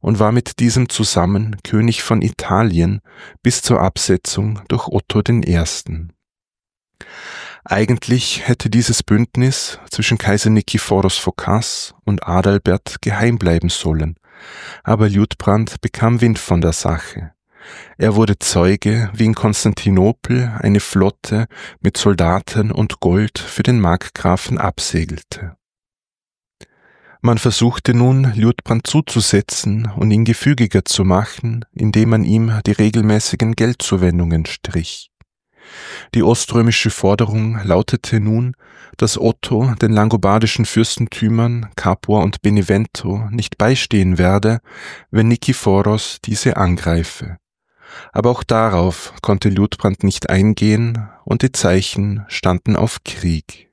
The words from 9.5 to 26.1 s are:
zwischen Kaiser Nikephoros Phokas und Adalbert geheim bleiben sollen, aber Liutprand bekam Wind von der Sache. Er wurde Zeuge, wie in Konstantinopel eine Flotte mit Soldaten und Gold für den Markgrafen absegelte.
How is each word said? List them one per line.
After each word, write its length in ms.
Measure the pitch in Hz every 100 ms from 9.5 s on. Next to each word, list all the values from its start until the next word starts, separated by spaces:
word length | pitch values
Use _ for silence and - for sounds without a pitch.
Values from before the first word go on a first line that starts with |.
| 131 - - -
zwischen 260 | - 110 117
Kaiser 340 | - 101 110
Nikephoros 680 | 110 - 107 - 98 98 -
Phokas 760 | - - - 104 113 - - _
und 220 | - 101 -
Adalbert 760 | 90 95 101 - 92 - -
geheim 360 | - 98 113 117
bleiben 300 | 90 85 87
sollen, 480 | - 80 80 78 80 _ - - - - -
aber 240 | - 110 107
Liutprand 720 | 101 107 - - 104 110 -
bekam 400 | - - 113 120
Wind 160 | 117 110
von 240 | - 87
der 100 | 82
Sache. 600 | 80 - 82 - - 80 _ _ _ - - - -
Er 160 | 110
wurde 240 | 104 107 101
Zeuge, 720 | - 92 87 101 104 110 107
wie 140 | 104 113
in 80 |
Konstantinopel 1160 | 110 113 101 113 101 104 95 98 120 - 123 123 107
eine 200 | - 101
Flotte 680 | - 98 95 - - 107 117 - - -
mit 180 | 101 -
Soldaten 720 | 104 95 82 92 - 110 107
und 300 | - 107 -
Gold 380 | - 92 107 -
für 260 | - -
den 160 | - 123
Markgrafen 760 | 90 82 - - 87 92 - 131
absegelte. 1000 | - - - 87 80 78 - - 87 - _ _ _ _ _